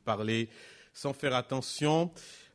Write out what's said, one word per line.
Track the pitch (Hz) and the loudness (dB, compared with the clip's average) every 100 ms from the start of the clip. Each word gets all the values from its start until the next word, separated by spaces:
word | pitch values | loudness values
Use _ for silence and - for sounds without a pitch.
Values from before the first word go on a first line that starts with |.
parler, | - 104 107 113 113 - - - - | -2 -2 0 0 -2 -8 -20 -20 -20
sans | - 143 | -8 -6
faire | 135 143 127 | -4 0 0
attention | 123 131 - - 151 160 170 - - - - | 0 -2 -4 0 2 4 2 -4 -18 -20 -20